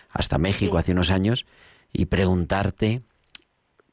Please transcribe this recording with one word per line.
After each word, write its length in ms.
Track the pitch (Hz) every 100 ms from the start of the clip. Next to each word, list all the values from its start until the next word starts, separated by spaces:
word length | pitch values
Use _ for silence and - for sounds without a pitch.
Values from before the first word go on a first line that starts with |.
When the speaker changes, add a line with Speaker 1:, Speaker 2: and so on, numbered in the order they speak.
| _
Speaker 1:
hasta 260 | - - 73
México 340 | 92 101 95
Speaker 2:
Sí. 60 | 82
Speaker 1:
hace 140 | 82
unos 180 | 90 85
años 360 | 95 101 123 - _ - _ _
y 140 | - 87
preguntarte 920 | 87 95 92 82 95 98 - 110 123 - _ _ - _ _ _ _ _